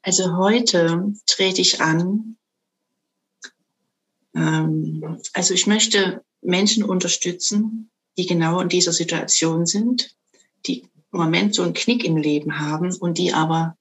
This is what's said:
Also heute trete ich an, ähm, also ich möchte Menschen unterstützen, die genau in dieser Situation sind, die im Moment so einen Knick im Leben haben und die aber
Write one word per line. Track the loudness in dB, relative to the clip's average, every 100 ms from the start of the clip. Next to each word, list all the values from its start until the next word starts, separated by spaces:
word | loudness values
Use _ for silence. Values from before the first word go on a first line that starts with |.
Also | 0 0 2 2
heute | 2 4 2 2 2 2 -2 -4 -4
trete | 0 0 2
ich | 0 2
an, | 2 2 2 -2 -4 -14 _ _ _ _ _ _ _ _ _ _ -20 _ _ _ _ _ _ _ _
ähm, | -2 0 0 0 -2 -4 -6 -8 -12 -8
also | -2 0
ich | 2 2
möchte | 2 4 2 2 -2 _ _
Menschen | -2 2 2 2
unterstützen, | 2 0 0 -2 -2 -4 -2 0 0 -4 -12 _ _ -6
die | 0
genau | 2 2 0
in | 2
dieser | 0 0
Situation | -4 -2 -4 0 0 2 0 0
sind, | 0 0 -2 -4 _ _ _ _ _ -8
die | -8 -8 _ _
im | -2
Moment | 0 2 2
so | 0
einen | -2
Knick | 0 0 0
im | 2 0
Leben | 2 0 -2 -4
haben | -4 -2 -4
und | -2 -4 0
die | 0
aber | 0 0 0 -2 -6